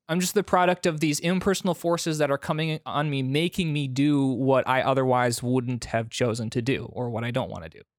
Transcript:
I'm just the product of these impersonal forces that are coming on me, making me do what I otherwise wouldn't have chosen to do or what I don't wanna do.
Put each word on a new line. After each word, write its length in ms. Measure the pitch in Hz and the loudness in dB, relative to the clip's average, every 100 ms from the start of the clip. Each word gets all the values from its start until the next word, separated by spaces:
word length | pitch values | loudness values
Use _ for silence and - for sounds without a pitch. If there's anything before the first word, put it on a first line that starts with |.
| - | -4
I'm 100 | 170 | -2
just 140 | 180 | 0
the 80 | 214 | -2
product 420 | 180 185 180 180 | 2 4 4 2
of 140 | 180 151 | 0 0
these 200 | 156 143 | 0 0
impersonal 540 | 170 185 202 185 190 | 0 0 0 0 -2
forces 440 | 165 170 170 170 156 | -2 0 0 0 0
that 120 | 143 | 0
are 80 | 139 | 0
coming 420 | - 156 160 156 | -2 -2 -2 -4
on 240 | - 123 151 | -4 -2 0
me, 140 | 139 | 0
making 500 | 131 143 170 - 165 | 0 0 0 0 -2
me 140 | 147 139 | -2 -2
do 400 | 127 147 143 135 | 0 2 4 2
what 400 | 120 131 131 - | 2 2 2 2
I 140 | 131 | 2
otherwise 600 | 131 135 131 123 123 120 | 2 2 4 4 2 0
wouldn't 440 | 123 127 123 120 - | 0 0 0 -4 -2
have 240 | 113 113 | -4 -2
chosen 400 | - 123 113 113 | -2 -2 -2 -4
to 100 | 127 | -4
do 300 | 117 - - | -2 -2 -4
or 160 | - 123 | -8 -6
what 120 | 110 | -4
I 60 | 120 | -4
don't 180 | 123 98 | -4 -6
wanna 180 | 95 82 | -8 -14
do. 120 | - - | -18 -20